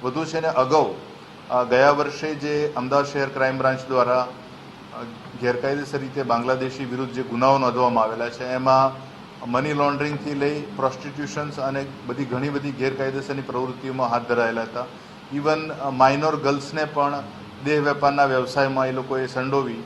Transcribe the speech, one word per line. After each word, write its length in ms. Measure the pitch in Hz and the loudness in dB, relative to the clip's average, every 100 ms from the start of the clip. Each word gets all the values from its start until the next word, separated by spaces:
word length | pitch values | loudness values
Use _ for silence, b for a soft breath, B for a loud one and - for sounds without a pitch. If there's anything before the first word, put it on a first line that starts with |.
| 127 | -4
વધુ 180 | 151 160 | -4 -4
છે. 120 | 160 | -2
અને 100 | 160 | 0
અગાઉ, 380 | 139 131 151 117 90 - - - - - | 2 4 4 4 -2 -12 -18 -18 -18 -2
અ, 120 | 123 | 0
ગયા 280 | 120 123 139 | 4 6 8
વર્ષે 440 | 143 143 143 156 151 | 6 0 -2 -6 -4
જે 380 | 147 147 147 135 | -2 0 0 -2
અમદાવાદ 300 | 127 143 139 | 2 2 2
શહેર 220 | 147 135 | 0 -2
ક્રાઇમ 300 | 131 131 131 | 2 0 2
બ્રાન્ચ 220 | 131 131 127 | 2 0 0
દ્વારા, 300 | 131 120 127 | 2 4 4
અ, 80 | 123 - - - - - - 117 120 113 - 120 | 0 -6 -16 -18 -18 -18 -16 -12 -12 -12 -14 -4
ગેરકાયદેસર 580 | 123 123 139 143 139 143 | 0 0 0 -2 -2 -4
રીતે 240 | 131 135 | -4 -4
બાંગ્લાદેશી 640 | 127 117 120 131 131 131 131 | 0 2 2 0 -2 -6 -6
વિરુદ્ધ 260 | 123 131 | -4 -4
જે 100 | 117 | -4
ગુનાઓ 360 | 127 117 131 139 | -4 2 4 6
નોંધવામાં 460 | 127 120 123 120 | 4 4 4 4
આવેલા 260 | 110 113 117 | 2 0 -4
છે, 240 | 113 127 | -4 -4
એમાં 560 | 127 131 131 135 131 - - - - 120 | 0 4 6 6 0 -14 -18 -18 -12 -2
મની 220 | 123 147 | 0 0
લોન્ડરિંગથી 600 | 147 143 143 147 147 147 | 2 2 2 -2 -4 -4
લઈ 280 | 143 143 151 | -2 0 -2
પ્રોસ્ટિટ્યુશન્સ 1000 | 147 - 131 131 147 139 139 - 151 147 | -6 -2 -2 -2 -10 -8 -8 -6 -6 -4
અને 260 | 135 135 139 135 - | -4 -2 -6 -10 -8
બધી 180 | 123 127 | -6 -4
ઘણી 240 | 123 143 | -2 -2
બધી 220 | 143 143 | -2 -4
ગેરકાયદેસરની 720 | 123 131 135 135 135 135 139 | 0 -2 0 -2 -4 -6 -6
પ્રવૃત્તિઓમાં 680 | 131 123 127 123 135 131 123 | -4 -4 -4 -6 -8 -2 0
હાથ 120 | 117 117 | 0 2
ધરાયેલા 320 | 120 113 113 | 2 2 0
હતા. 240 | 113 120 123 - B B - 143 | -4 -6 -8 -12 B B -8 -2
Even, 220 | 147 156 156 151 | 0 0 -2 -6
અ, 80 | 139 | -4
માઇનોર 460 | 127 131 139 156 147 | 6 6 6 2 2
ગર્લ્સને 500 | 139 139 139 156 151 | 2 0 -2 -4 -2
પણ 280 | 147 143 143 - - - - 139 | 0 0 0 -8 -14 -16 -8 0
દેહ 160 | 151 | 2
વેપારના 440 | 147 143 147 139 139 | 2 4 2 4 4
વ્યવસાયમાં 640 | 131 123 143 135 135 131 | 4 0 2 2 2 0
એ 40 | |
લોકોએ 360 | 131 131 135 127 | -2 -2 -2 -2
સંડોવી 560 | 131 131 139 127 113 | -2 0 0 0 -6